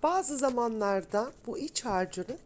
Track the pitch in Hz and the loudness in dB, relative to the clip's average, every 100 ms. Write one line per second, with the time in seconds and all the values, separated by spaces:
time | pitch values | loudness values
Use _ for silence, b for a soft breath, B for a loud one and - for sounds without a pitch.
0 | 302 370 370 285 269 247 233 220 202 196 | 2 2 2 2 2 2 0 0 0 0
1 | - 202 247 - - 202 294 - 254 190 | 0 -2 -2 -6 -10 -6 -4 -4 -2 0
2 | 185 185 175 277 | 0 -4 -8 -8